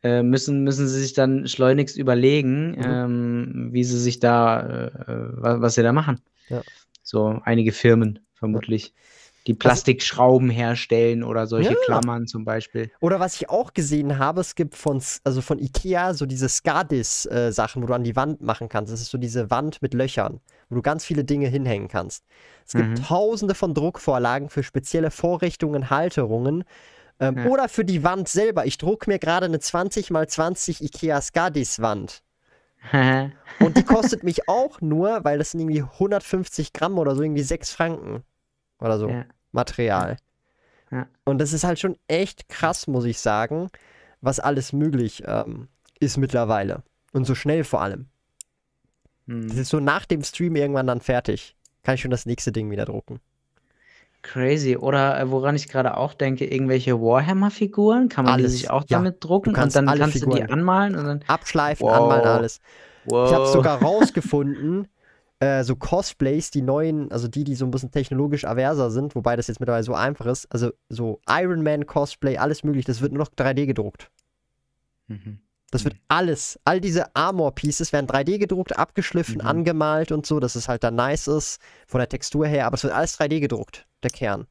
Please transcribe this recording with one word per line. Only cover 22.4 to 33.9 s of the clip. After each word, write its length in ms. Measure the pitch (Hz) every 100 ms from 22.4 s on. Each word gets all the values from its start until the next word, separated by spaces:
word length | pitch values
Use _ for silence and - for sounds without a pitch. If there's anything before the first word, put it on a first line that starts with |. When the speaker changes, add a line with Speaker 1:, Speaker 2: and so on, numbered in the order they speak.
| - - _
Speaker 2:
Es 60 |
gibt 160 | 120 113
Speaker 1:
Mhm. 140 | 117
Speaker 2:
tausende 520 | 139 180 208 226 208 196
von 180 | 185
Druckvorlagen 760 | 151 156 - - 131 120 131 143
für 120 | -
spezielle 480 | 131 139 - 165 160
Vorrichtungen, 800 | - 170 175 175 - 156 147 131
Halterungen, 760 | 139 175 165 117 113 127 160 185 - - - _ _
ähm, 180 | 131 131
Speaker 1:
Ja. 80 | 123
Speaker 2:
oder 200 | 269 254
für 160 | - 190
die 180 | 180
Wand 240 | 156 190 180
selber. 360 | 185 214 185 127
Ich 100 | -
druck 300 | 160 214 -
mir 100 | 196
gerade 260 | - 175 180
eine 120 | 160
zwanzig 520 | - 175 185 214 190
mal 160 | 160 156
zwanzig 540 | - 160 180 - 156
ikea 360 | 147 - 160 143
Skadis 580 | - - 180 147 120 -
Wand. 400 | 113 104 98 - _ _ _ _ _ _
Speaker 1:
<laughs> 540 | - 139 131 131 135 - - -
Speaker 2:
Und 180 | 180 151
die 60 |
kostet 400 | -